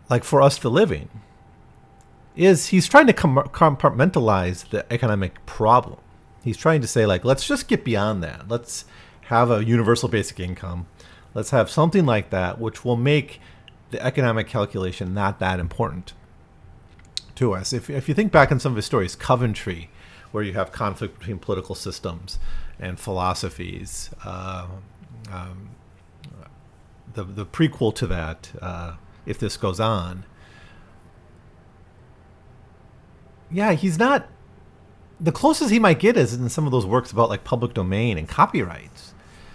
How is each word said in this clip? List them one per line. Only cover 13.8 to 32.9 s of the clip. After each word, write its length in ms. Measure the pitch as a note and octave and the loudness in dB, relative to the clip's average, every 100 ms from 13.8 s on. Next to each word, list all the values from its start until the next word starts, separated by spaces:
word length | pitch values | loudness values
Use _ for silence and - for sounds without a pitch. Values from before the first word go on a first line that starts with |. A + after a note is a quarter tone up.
| - | -14
the 100 | - | -6
economic 460 | B2+ C#3+ B2 A2 - | -4 0 0 0 -2
calculation 680 | A#2 G2+ G2+ F#2 - F#2 | -4 -2 -4 -6 -6 -6
not 260 | G2 G2 G2 | -2 -2 0
that 200 | F#2+ F#2 | -2 -2
important 540 | E2+ - - E2+ - - - - - - - - - - - - - - | -4 -4 -6 -6 -14 -20 -20 -20 -20 -20 -20 -20 -20 -20 -18 -16 -16 -2
to 180 | B2 | 0
us." 200 | F#2 G2 | 0 -4
If, 160 | B2 - | -6 -6
if 180 | C#3 C3+ | -4 -2
you 80 | D3+ | 0
think 160 | G#3+ | 4
back 200 | D#3+ C3+ | 6 6
in 80 | C#3 | 4
some 100 | C#3+ | 0
of 60 | A2 | -4
his 80 | - | -2
stories, 320 | B2 F2+ - | -2 -2 -4
Coventry, 720 | - B2 A#2+ G#2 - F2 E2+ - - - - | 0 0 0 -2 -8 -10 -14 -20 -20 -20 -10
where 100 | A2 | -8
you 120 | G2+ | -6
have 180 | F#2+ F#2 | -6 -6
conflict 480 | - G#2 F#2+ G#2 - | -6 -6 -6 -10 -10
between 200 | - G2 | -12 -10
political 360 | - F#2 - F#2+ | -6 -6 -8 -12
systems 640 | G2 - F#2+ E2+ F#2+ - - - - - | -12 -10 -12 -12 -10 -6 -4 -4 -8 -10
and 180 | F#2 F2+ | -12 -10
philosophies, 1120 | - F#2 F#2 F2 F#2 - F2+ F#2 F#2+ - - - | -6 -4 -2 -4 -8 -10 -12 -12 -12 -12 -12 -14
uh, 440 | G2 F#2 F#2 F#2 F2+ F#2+ G2 - - A2+ A2 | -14 -12 -10 -12 -12 -16 -18 -20 -20 -20 -16
um, 420 | F#2 F#2 F#2 G#2 - - - - - - - - - - - - - - | -14 -14 -16 -20 -20 -20 -20 -20 -20 -20 -20 -20 -20 -20 -20 -20 -20 -16
the, 120 | A2+ F#2+ | -12 -12
the 200 | G2 G2 | -12 -8
prequel 480 | - D#3 - A2+ - | 0 0 2 -2 0
to 120 | A2+ | -2
that, 440 | F2+ D#2+ D#2+ - - | -2 -6 -10 -16 -14
uh, 320 | F2+ E2+ E2+ D#2+ - - - | -12 -10 -12 -14 -20 -16 -12
If 140 | G2+ | -6
This 180 | G#2 - | -6 -4
Goes 240 | G2+ F2+ | -4 -2
On, 420 | A2 G#2 F2 F#2 G2+ - - - - - - - - - - - - - - - - - - - - - - - - - - | -2 -2 -4 -12 -16 -20 -20 -20 -20 -20 -20 -20 -20 -20 -20 -20 -20 -20 -20 -20 -20 -20 -20 -20 -20 -20 -20 -20 -20 -20 -20